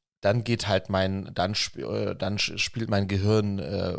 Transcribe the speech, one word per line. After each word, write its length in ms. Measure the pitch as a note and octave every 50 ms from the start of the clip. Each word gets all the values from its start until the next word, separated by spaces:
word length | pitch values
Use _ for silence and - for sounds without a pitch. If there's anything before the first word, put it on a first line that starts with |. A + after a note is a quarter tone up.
| _ _ _ _
Dann 240 | - G2 G#2+ A#2+ A2
geht 240 | - A#2 A2+ - G#2
halt 200 | G2+ G2 - -
mein, 420 | G2 F#2+ F#2+ F#2+ F#2+ G2 G2 - F#2+
dann 180 | - F2+ F#2
sp-, 320 | G#2 - - - - - -
äh, 320 | A1+ G2+ G#2+ G#2+ G2 F#2
dann 220 | - F#2 F#2+ G2+ G#2
sch-, 200 | - - - G2+
spielt 320 | - - - A#2 A2+ A2
mein 200 | G#2+ G2 G2 F#2+
Gehirn, 500 | G2+ F#2+ F#2+ G#2 A2 A2 G#2 G2+ G2 G2
äh, 380 | D#2+ C#2 G2 G2 F#2 F2 F2